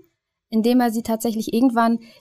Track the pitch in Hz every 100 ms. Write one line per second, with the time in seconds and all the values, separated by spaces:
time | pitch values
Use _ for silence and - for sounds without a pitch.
0 | _ _ _ _ _ 220 220 247 240 220
1 | 226 226 240 220 220 226 262 233 233 233
2 | - -